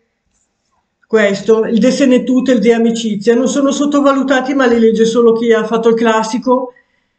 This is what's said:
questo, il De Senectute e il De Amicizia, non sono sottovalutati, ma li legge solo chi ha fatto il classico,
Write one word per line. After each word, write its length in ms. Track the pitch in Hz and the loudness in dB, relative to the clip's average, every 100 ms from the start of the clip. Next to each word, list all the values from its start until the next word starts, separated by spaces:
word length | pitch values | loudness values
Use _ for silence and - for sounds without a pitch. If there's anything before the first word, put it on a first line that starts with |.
| _ _ _ _ _ _ _ _ _ _ _ | _ _ _ _ _ _ _ _ _ _ _
questo, 560 | 220 202 196 - 220 | 0 0 -2 0 0
il 160 | 208 220 | 0 0
De 100 | 254 | 0
Senectute 640 | 254 277 247 247 254 - | 2 2 2 0 -2 0
e 40 | 240 | 0
il 40 | |
De 140 | 208 | 2
Amicizia, 600 | 233 226 226 226 202 - | 2 0 -2 -4 -4 0
non 140 | 240 262 | 0 0
sono 240 | 285 269 | 0 -2
sottovalutati, 840 | - 285 285 277 269 262 262 254 | 0 -2 0 0 0 0 -2 -2
ma 120 | 277 247 | -2 0
li 120 | 233 | 2
legge 280 | 226 208 220 | 2 2 0
solo 260 | 247 233 | 2 2
chi 220 | 226 233 | 2 2
ha 100 | 220 | 0
fatto 240 | 220 226 226 | 0 -2 0
il 80 | 226 | 0
classico, 760 | 233 220 220 247 254 254 262 - _ _ _ | 0 0 -2 -4 -2 -2 -4 -14 _ _ _